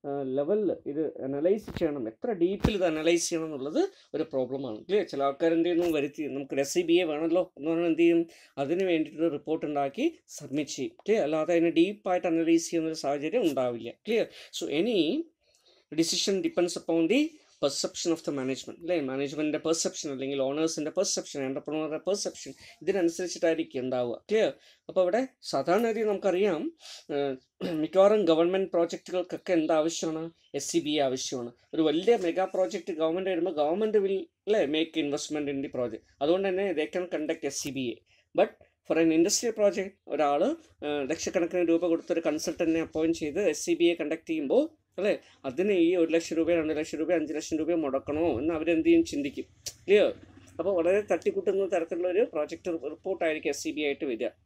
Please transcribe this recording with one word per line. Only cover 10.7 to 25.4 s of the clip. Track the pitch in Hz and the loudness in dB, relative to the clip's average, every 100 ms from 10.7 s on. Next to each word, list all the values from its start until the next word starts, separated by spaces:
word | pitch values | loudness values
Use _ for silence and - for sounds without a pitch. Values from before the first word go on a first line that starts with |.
ചെയ്യും. | - 120 _ - | -6 -8 _ 0
ക്ലിയർ? | 220 | 2
അല്ലാതെ | 147 156 156 | 2 0 2
അതിനെ | 170 170 | 4 4
ഡീപ്പായിട്ട് | 156 180 208 - 180 175 | 4 2 2 -2 0 2
അനലൈസ് | 165 165 165 165 | 0 4 4 2
ചെയ്യുന്ന | 170 160 | -2 -2
ഒരു | 160 | -4
സാഹചര്യം | 147 143 151 226 | -2 -2 -2 0
ഉണ്ടാവില്ല. | 185 135 127 117 113 - - | 0 2 -2 -2 -10 -14 -2
ക്ലിയർ? | 220 180 - - | 0 0 -6 -14
So | - - | -10 -4
any | 147 214 214 151 269 339 _ _ _ _ _ _ | 0 2 2 2 0 -4 _ _ _ _ _ _
decision | 151 160 - - 196 | 0 0 2 0 0
depends | 165 175 175 | 0 0 0
upon | - - 165 165 | -2 0 2 4
the | 247 311 - _ _ | 2 2 -4 _ _
perception | 143 - - - 175 | -2 -2 -6 -4 -2
of | 160 | -2
the | - 143 | -2 -4
management. | 131 131 - - | -4 -6 -10 -12
അല്ലേ? | 165 175 | -4 -2
മാനേജ്മെന്റിന്റെ | 135 135 143 147 151 151 | -2 -4 -4 -2 -2 -2
പെർസെപ്ഷൻ | 160 160 - - 156 | 0 0 -2 -4 -8
അല്ലെങ്കിൽ | 131 135 139 | -6 -4 -2
ഓണേഴ്സിന്റെ | 131 143 160 160 151 | -2 0 -2 -2 -4
പെർസെപ്ഷൻ, | - 202 - 170 143 | -2 -2 -2 -6 -6
എന്റർപ്രണറുടെ | 135 135 143 156 156 156 | -4 -4 -4 -4 -4 -4
പെർസെപ്ഷൻ, | 170 202 190 - 143 135 - - | -4 -2 -4 -8 -16 -16 -20 -8
ഇതിനനുസരിച്ചിട്ടായിരിക്കും | 156 196 170 165 180 165 170 160 - 135 | -2 2 0 0 -6 0 0 0 -2 -4
ഉണ്ടാവുക. | 127 127 123 110 - | -2 -2 -2 -4 -2
ക്ലിയർ? | 214 185 - - _ - | 2 2 -2 -20 _ -6
അപ്പോൾ | 190 | 0
അവിടെ | 180 214 262 _ | 2 2 -2 _